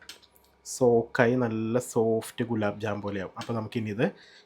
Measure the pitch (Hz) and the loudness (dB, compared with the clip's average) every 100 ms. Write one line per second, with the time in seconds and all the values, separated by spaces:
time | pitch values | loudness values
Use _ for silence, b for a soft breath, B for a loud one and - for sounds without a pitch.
0 | - - _ - _ _ - - 127 117 | -20 -20 _ -20 _ _ -14 2 4 4
1 | 117 - 117 127 117 110 110 120 - 120 | 2 4 4 4 0 0 0 -2 0 0
2 | 113 113 - - 117 113 104 101 107 101 | 2 0 -2 -6 -2 0 -2 -2 -4 -4
3 | 101 98 90 117 - 117 110 120 107 101 | -4 -6 -8 -10 -6 -6 -4 -4 -4 0
4 | 175 b b b | -2 b b b